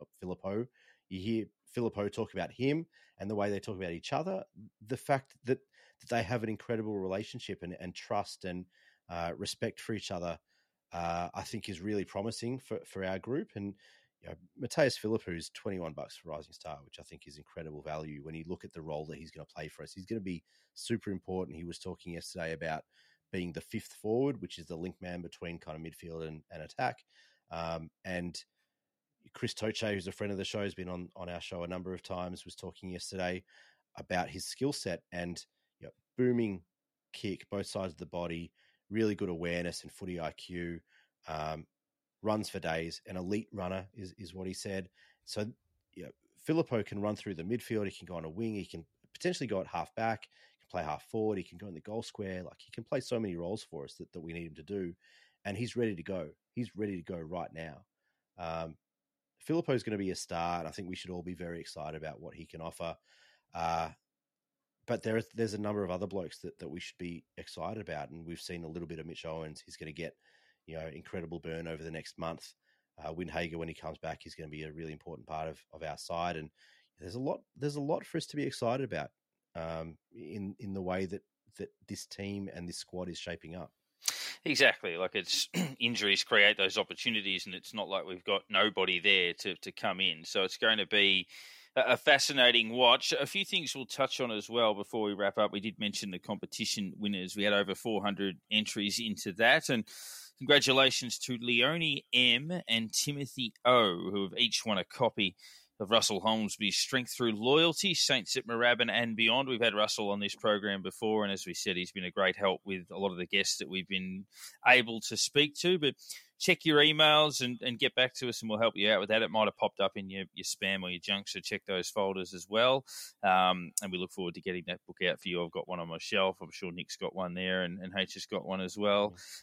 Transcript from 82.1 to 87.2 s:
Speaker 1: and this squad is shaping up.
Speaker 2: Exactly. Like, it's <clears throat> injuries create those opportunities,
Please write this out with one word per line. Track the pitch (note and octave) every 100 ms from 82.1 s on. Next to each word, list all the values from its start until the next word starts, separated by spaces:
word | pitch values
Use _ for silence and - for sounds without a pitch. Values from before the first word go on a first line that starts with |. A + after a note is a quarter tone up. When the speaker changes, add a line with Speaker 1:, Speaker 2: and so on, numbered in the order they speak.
| - G2 G2+ G2
Speaker 1:
and | F2 F2
this | -
squad | - F2+ F2+
is | E2+
shaping | - E2+ D#2+
up. | F2 D#2+ _ _ _ - - - -
Speaker 2:
Exactly. | E3 B2+ C3 - F#2+ E2+
Like, | F#2 G#2
it's | F2+ - - F3
<clears throat> | E3 C3+
injuries | A#2+ A2 G#2 G2
create | - A2 G2+ G#2
those | F#2+ G#2+
opportunities, | F#2+ G#2+ B2 A2